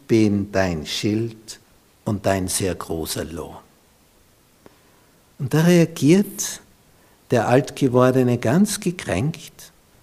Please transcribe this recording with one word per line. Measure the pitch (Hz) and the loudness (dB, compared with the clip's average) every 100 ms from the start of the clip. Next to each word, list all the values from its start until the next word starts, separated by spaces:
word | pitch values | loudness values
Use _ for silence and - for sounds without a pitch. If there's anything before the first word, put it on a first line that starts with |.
| - | 0
bin | 113 107 101 98 | 2 4 2 -2
dein | 95 92 82 82 | -2 0 -2 -6
Schild | - 110 110 117 - - - _ _ _ _ | -4 -2 -2 -4 -10 -20 -20 _ _ _ _
und | - 98 | -6 -4
dein | 101 98 92 | -2 -2 -2
sehr | - 98 | -4 -4
großer | 85 - 82 76 - | -6 -8 -8 -6 -8
Lohn.“ | 78 82 69 - _ _ _ _ _ _ _ _ _ _ - _ _ _ _ _ _ - | -8 -10 -12 -16 _ _ _ _ _ _ _ _ _ _ -20 _ _ _ _ _ _ -10
Und | 131 | -2
da | 151 | 2
reagiert | 170 175 165 - 135 190 202 - - - _ _ _ _ _ _ - | 4 4 4 2 4 4 2 -6 -10 -10 _ _ _ _ _ _ -2
der | 120 110 | 0 2
Altgewordene | 127 139 - 135 123 127 127 123 120 | 2 0 -2 0 4 4 4 2 0
ganz | 113 160 208 - | 0 2 2 0
gekränkt | 185 175 - 90 147 - - - - _ _ _ | -6 -6 -4 -2 -2 -6 -16 -20 -20 _ _ _